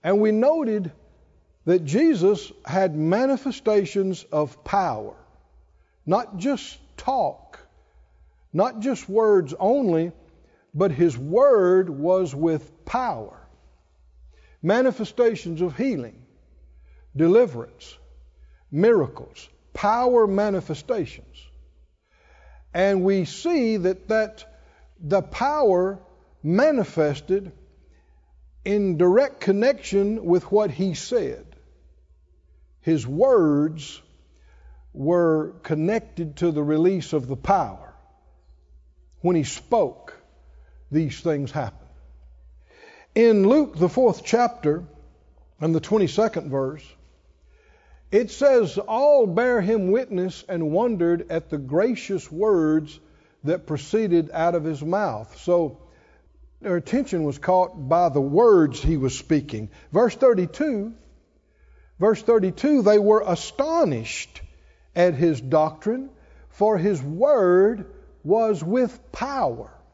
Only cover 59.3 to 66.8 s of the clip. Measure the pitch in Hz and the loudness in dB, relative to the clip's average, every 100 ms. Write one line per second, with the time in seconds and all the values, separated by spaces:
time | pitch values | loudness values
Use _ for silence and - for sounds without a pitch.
59.3 | 151 143 107 107 - - 170 233 - 262 | -2 -2 -10 -10 -16 -4 0 0 2 2
60.3 | 208 180 - 302 220 214 233 _ _ _ | 2 -2 -4 -4 -2 -8 -14 _ _ _
61.3 | _ _ _ _ _ _ - 202 214 - | _ _ _ _ _ _ 0 0 2 2
62.3 | 233 190 - 277 285 202 208 208 214 208 | 2 2 0 2 4 6 4 6 4 2
63.3 | 170 - - 294 330 254 120 113 - - | -4 -6 -4 -2 2 0 -2 -6 -12 -14
64.3 | - - - _ _ _ 175 180 139 170 | -18 -20 -20 _ _ _ 0 0 2 0
65.3 | 139 131 156 156 156 208 247 269 - - | -2 0 0 0 -2 -6 -6 -8 -18 -20
66.3 | - - - 208 208 | -20 -20 -2 0 2